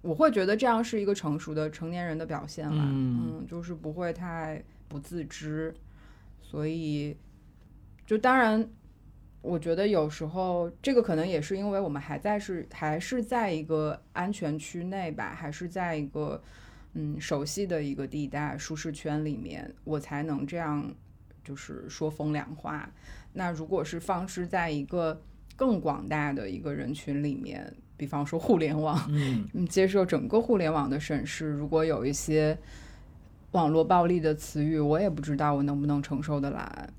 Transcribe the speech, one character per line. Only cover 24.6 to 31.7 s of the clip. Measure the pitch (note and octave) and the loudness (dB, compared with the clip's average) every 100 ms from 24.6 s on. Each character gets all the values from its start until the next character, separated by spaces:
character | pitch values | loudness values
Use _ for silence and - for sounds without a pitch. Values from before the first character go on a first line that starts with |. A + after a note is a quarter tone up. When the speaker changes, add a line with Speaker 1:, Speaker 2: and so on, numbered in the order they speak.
| E3+ | 0
Speaker 1:
一 | D3 C#3 | -2 -2
个 | F3+ D#3+ D#3 - - - - | 0 0 -2 -12 -20 -20 2
更 | C4 G3 | 4 4
广 | D3+ C#3+ - | 2 -2 -2
大 | D3+ D3 | 0 2
的 | C3+ G2 | 0 -4
一 | F#2 | -4
个 | D#3 | -4
人 | D3 B2+ | -2 -4
群 | D3 - C#3+ | -4 -2 0
里 | D3 C3+ | 0 -2
面， | G2 F2+ - - - - | -6 -8 -10 -14 -20 -8
比 | C#3+ | -4
方 | C#3+ D3 | -2 -2
说 | E3 | 0
互 | A3+ F#3 | 4 4
联 | D#3 D3+ | 4 2
网， | D#3 D3+ - | 2 0 2
Speaker 2:
嗯。 | D3 C#3 A#2+ G2+ | 0 2 0 -2
Speaker 1:
<laughs> | |
你 | - F3 | -2 2
接 | F#3+ F#3+ | 4 6
受 | G3 F3+ | 4 4
整 | D#3+ - | 2 4
个 | G#3+ | 2
互 | A#3 G#3+ | 4 4
联 | D#3+ | 4
网 | D#3 C#3 | 2 0
的 | C#3 | -2
审 | D3+ D3 D3+ | 0 -2 -2
视， | - D#3 | -4 -2
如 | D3 | -2
果 | D3 | 2